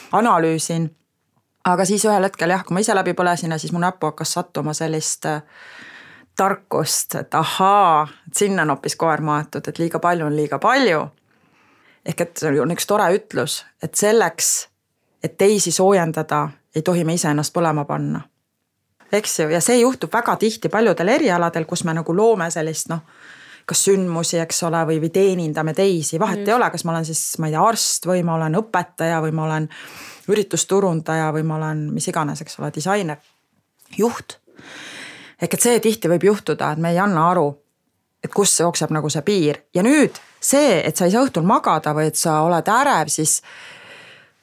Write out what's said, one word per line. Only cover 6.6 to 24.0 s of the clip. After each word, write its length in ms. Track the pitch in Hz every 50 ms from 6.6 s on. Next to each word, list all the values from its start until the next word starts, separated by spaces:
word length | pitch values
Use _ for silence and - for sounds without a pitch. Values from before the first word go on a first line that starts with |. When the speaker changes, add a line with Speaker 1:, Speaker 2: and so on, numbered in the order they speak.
| - _ - 143 156 - - - - - -
Speaker 1:
et 200 | 151 - - -
ahaa, 760 | 151 156 - - - 190 196 202 208 196 175 160 151 151 147 - - _ 165
et 60 | -
sinna 260 | - 208 196 196 180 156
on 60 | 151
hoopis 260 | 139 135 - 160 -
koer 240 | - 170 160 151 151
maetud, 480 | 156 151 147 147 151 - - 143 - 151
et 100 | 147 -
liiga 200 | 170 170 - 160
palju 280 | - 175 175 170 156
on 100 | 151 147
liiga 220 | 151 151 143 143 135
palju. 420 | - 214 254 277 262 202 160 151 - 147 - _ _ _ _ _ _ _ _ _ _ _ _ _ _ _ _ _ _
Ehk 140 | - 160 -
et 160 | 175 170 - -
see 220 | 156 160 139 151
on 100 | 123 160
üks 160 | 170 - -
tore 220 | - 202 214 202 170 190
ütlus, 460 | 208 - _ - 135 127 147 - - - - _ _ -
et 120 | 165 -
selleks, 720 | - 208 208 226 233 190 165 - - - - - - - - _ _ _ _ _ _ _ _ _ _ -
et 120 | 160 - -
teisi 340 | 190 196 214 202 - 175 160
soojendada, 760 | - 185 190 202 185 170 160 156 160 156 - 151 147 147 147 - - _ _ _
ei 80 | 156 156
tohi 220 | 185 175 175 165
me 100 | 160 170
ise 140 | 175 - 156 147
ennast 220 | 147 151 - -
põlema 280 | 175 170 160 151 151 143
panna. 340 | 147 147 151 147 147 151 160 - - _ _ _ _ _ _ _ _ _ _ _ _ _ _ _ _ -
Eks 260 | 208 208 - - -
ju? 80 | 160 151
Ja 120 | 160 175
see 200 | - 233 240 247
juhtub 320 | 233 262 262 - - 160 -
väga 240 | 226 240 240 185
tihti 320 | - 202 226 220 - - 160
paljudel 400 | - 208 233 214 165 - 170 196
erialadel, 560 | 254 311 320 214 175 175 170 170 - 165 160
kus 200 | - 175 - -
me 100 | 165 160
nagu 200 | 165 156 - 170
loome 360 | 190 220 233 226 190 165 170
sellist, 380 | - 170 156 156 160 - - -
noh, 120 | - 160 - _ - - - - - - - - - - _
kas 140 | - 175 - -
sündmusi, 540 | 196 196 196